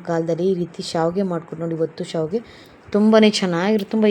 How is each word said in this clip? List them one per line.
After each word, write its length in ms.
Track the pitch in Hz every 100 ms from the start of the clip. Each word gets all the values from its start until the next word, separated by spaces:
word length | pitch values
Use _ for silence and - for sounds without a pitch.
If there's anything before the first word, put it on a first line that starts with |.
| 175
ಕಾಲದಲ್ಲಿ 380 | 165 165 165 190
ಈ 20 | 180
ರೀತಿ 220 | 170 - -
ಶಾವಿಗೆ 320 | 170 165 185 190
ಮಾಡ್ಕೊಂಡು 280 | 170 165 160
ನೋಡಿ, 120 | 170 160 160
ಒತ್ತು 180 | - 175
ಶಾವಿಗೆ 280 | 165 156 226 - - - - -
ತುಂಬಾ 240 | 202 214 220 214 208
ಚೆನ್ನಾಗಿರುತ್ತೆ, 520 | 185 170 196 220 196 220
ತುಂಬ 100 | 214